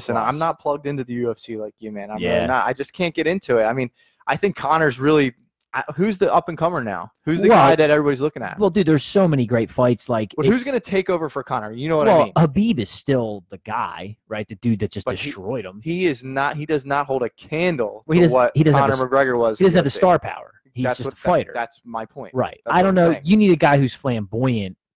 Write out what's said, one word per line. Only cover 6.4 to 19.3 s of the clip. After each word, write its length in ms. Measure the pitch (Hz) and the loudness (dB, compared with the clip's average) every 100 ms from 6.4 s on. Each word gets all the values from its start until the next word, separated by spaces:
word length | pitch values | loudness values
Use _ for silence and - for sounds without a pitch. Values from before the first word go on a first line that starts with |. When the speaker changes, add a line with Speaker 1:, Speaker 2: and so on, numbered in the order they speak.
| 175 | 0
Speaker 1:
and 80 | 160 | -4
comer 260 | 165 165 | -2 -2
now? 300 | 113 90 90 _ | -6 -8 -10 _
Who's 180 | - 170 | -4 0
the 60 | 202 | 4
Speaker 2:
Well, 180 | 208 139 | 6 6
Speaker 1:
guy 80 | 156 | 6
that 140 | 151 | 4
everybody's 320 | 151 143 131 | 4 2 0
looking 200 | 151 135 | -4 -4
at? 160 | 101 95 | -10 -2
Speaker 2:
well, 120 | 202 | 0
dude, 160 | 185 156 | 2 2
there's 180 | 151 | 2
so 240 | - 202 180 | 2 2 2
many 160 | 143 | 2
great 260 | 113 120 110 | 0 0 -2
fights. 380 | - 123 120 - | 0 2 0 -2
Like, 240 | 113 107 | -4 -4
Speaker 1:
But 120 | - 147 | 0 2
who's 80 | 247 | 2
Speaker 2:
it's 80 | |
Speaker 1:
gonna 160 | 254 254 | 0 -4
take 300 | - 196 185 | -2 -4 -2
over 180 | 175 151 | -4 -4
for 140 | 139 | -8
Conor? 300 | - 127 107 | -6 -6 -6
You 180 | 117 151 | -8 -2
know 80 | 156 | 2
what 80 | 214 | 4
Speaker 2:
well, 160 | 170 | 4
Speaker 1:
I 20 | |
mean? 80 | 113 - | 2 2
Speaker 2:
Habib 400 | 160 131 226 160 | 2 2 0 0
is 80 | 101 | -4
still 560 | - - 131 113 101 87 | -8 -2 -2 -2 -8 -14
the 80 | 95 | -20
guy, 580 | - 113 98 82 98 110 - | -8 -6 -6 -8 -14 -16 -12
right? 200 | 107 107 | -10 -10
The 60 | |
dude 240 | 107 120 104 | -6 -2 -2
that 120 | 101 | -4
just 140 | 101 | -6
Speaker 1:
But 140 | 127 98 | -6 -6
he, 80 | - | -8
Speaker 2:
destroyed 380 | 98 92 127 92 | -10 -8 -8 -10
him. 160 | 101 | -12
Speaker 1:
he 220 | 151 175 180 | -8 -2 -2
is 180 | 120 | -2
not. 320 | 131 135 143 151 | -6 -4 -4 -4
He 80 | |
does 220 | 151 151 135 | -4 -4 -2
not 180 | 143 | -4
hold 180 | 143 135 | -2 -4
a 60 | 120 | -4
candle 760 | _ - 156 180 135 104 107 - | _ -10 -2 -2 -2 -4 -6 0
Speaker 2:
Well, 80 | |
he 60 | 170 | 4
Speaker 1:
to 40 | |
Speaker 2:
doesn't, 100 | 170 | 6
Speaker 1:
what 180 | 127 120 | 6 4
Speaker 2:
he 100 | - | 4
doesn't 160 | 156 139 | 4 4
have 80 | 139 | 4
Speaker 1:
Conor 60 | 131 | 2
Speaker 2:
the 180 | 127 | 2
s-, 120 | 135 | 2
Speaker 1:
McGregor 120 | 131 | 2